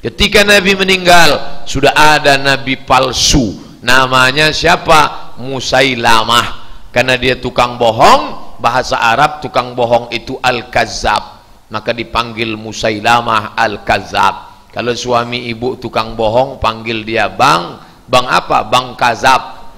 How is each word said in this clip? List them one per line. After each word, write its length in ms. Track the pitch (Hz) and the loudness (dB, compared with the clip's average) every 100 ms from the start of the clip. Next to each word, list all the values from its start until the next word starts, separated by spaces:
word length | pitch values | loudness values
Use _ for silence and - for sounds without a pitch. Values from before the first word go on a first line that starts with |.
Ketika 400 | - - 202 208 | -10 -4 0 2
Nabi 320 | 202 202 185 190 | 4 4 2 0
meninggal, 880 | 190 185 175 175 160 127 - - | 0 0 6 6 6 4 0 -4
sudah 320 | - 135 - 147 | -4 2 2 4
ada 400 | 151 151 143 139 | 4 4 4 2
nabi 400 | 139 135 127 131 | 2 -2 -2 -6
palsu. 800 | - 131 131 117 - 151 110 82 - - | 0 2 2 0 0 2 0 -4 -16 -12
Namanya 720 | 117 127 131 127 127 139 156 | 0 2 4 4 2 2 0
siapa? 800 | 147 160 175 156 156 139 - - - | 2 0 0 4 4 4 -2 -12 -10
Musailamah. 1200 | 123 135 - 131 135 120 117 113 110 117 98 - - - - | -8 -8 -2 2 2 2 2 2 4 2 0 -6 -12 -14 -6
Karena 240 | 123 123 127 | -2 0 0
dia 240 | 127 127 | 0 -2
tukang 400 | 127 123 123 120 | -4 -2 -2 2
bohong, 720 | 117 110 170 262 - - - - | 0 4 6 4 2 -8 -12 -2
bahasa 400 | 123 127 120 123 | -2 0 -2 0
Arab 400 | 117 117 151 151 | 0 2 0 -2
tukang 320 | 127 131 123 | -4 -4 -4
bohong 400 | 123 117 117 120 | -2 2 0 0
itu 240 | 117 - 131 | -10 -8 -4
al-kazzab. 960 | 127 120 113 123 117 - 117 104 - - _ - _ | -2 -2 -4 -4 -4 -4 -2 -2 -4 -20 _ -20 _
Maka 240 | 110 - 120 | -8 -6 -6
dipanggil 640 | 110 113 117 110 117 107 | -4 -4 -4 -6 -6 -6
Musailamah 960 | 110 104 113 107 110 120 117 110 107 - | -10 -6 -4 -2 2 2 2 -2 -2 -2
al-kazzab. 1120 | 113 101 - 107 92 98 98 - - - - - | -2 -4 -2 -4 -2 0 0 0 -14 -20 -16 -8
Kalau 160 | 117 | -6
suami 560 | 117 123 120 120 120 123 | -6 -2 -2 -2 -6 -8
ibu 320 | 113 123 120 | -6 -6 -6
tukang 400 | 120 113 113 113 | -6 -4 -6 -2
bohong, 400 | 110 113 135 127 | 0 0 -2 -2
panggil 480 | 113 110 110 113 107 | -4 -4 -6 -6 -4
dia 240 | 110 104 | -2 -2
bang. 480 | - 131 165 170 123 - - | 0 2 2 -2 -14 -20 -20
Bang 240 | - 127 127 | 0 0 2
apa? 400 | 165 - 143 110 | -2 0 -2 0
Bang 320 | 123 127 113 | -2 -2 -2
Kazab. 720 | 123 113 127 127 - - - | -2 2 2 2 0 -16 -18